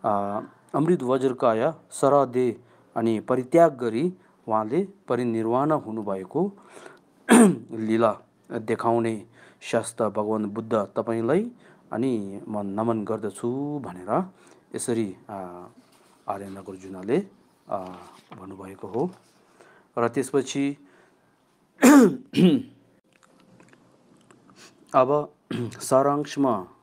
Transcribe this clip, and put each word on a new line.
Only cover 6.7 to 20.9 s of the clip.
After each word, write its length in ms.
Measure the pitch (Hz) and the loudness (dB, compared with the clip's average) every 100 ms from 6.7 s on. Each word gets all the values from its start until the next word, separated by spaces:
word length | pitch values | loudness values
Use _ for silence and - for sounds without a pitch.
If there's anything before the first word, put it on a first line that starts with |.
| - - - _ _ - | -20 -20 -20 _ _ 4
<clears throat> 20 | 240 214 131 110 | 8 8 4 -6
लीला 460 | 113 110 110 117 101 _ _ _ | -8 0 2 2 0 _ _ _
देखाउने 760 | 113 110 113 117 117 113 107 - - - _ | -10 -4 -2 0 0 0 -4 -12 -20 -20 _
शास्त्र 480 | - 117 110 - 107 | -4 -4 -4 -4 -2
भगवान 360 | 104 104 110 104 | -2 -2 -2 -4
बुद्ध 280 | 107 110 113 | -6 -2 -2
तपाईँलाई 760 | 98 - 110 113 113 165 233 - - - _ | -2 -6 -4 -4 0 0 -2 -12 -20 -20 _
अनि 500 | 110 131 117 98 101 - | -4 -2 -2 -6 -12 -8
म 100 | 107 | -8
नमन 480 | 101 98 113 113 101 | -6 -4 -2 -2 -4
गर्दछु 760 | 110 104 - 120 131 143 147 104 | -6 -6 -6 -6 -4 -6 -8 -10
भनेर 440 | 90 92 131 190 - - - _ - | -14 -4 -4 -4 -14 -20 -20 _ -10
यसरी, 400 | - 113 104 90 - | -4 -4 -4 -8 -16
अ, 380 | 101 90 87 92 - _ _ _ _ - | -14 -14 -16 -20 -20 _ _ _ _ -10
आर्य 200 | 101 98 | -10 -10
नगर्जुनले, 800 | 98 95 92 95 92 98 151 202 _ _ _ - | -14 -16 -16 -14 -12 -2 -2 -2 _ _ _ -10
अ, 80 | 98 92 90 - - _ - | -10 -8 -16 -20 -20 _ -18
भन्नुभएको 480 | 95 95 95 98 98 | -18 -16 -16 -16 -8
हो। 240 | 107 175 180 _ _ _ _ - - _ - | -4 -4 -6 _ _ _ _ -20 -20 _ -4
र 100 | 117 | -2
त्यसपछि 680 | 120 123 143 127 139 139 143 - | -2 -2 -2 -2 -4 -4 -6 -18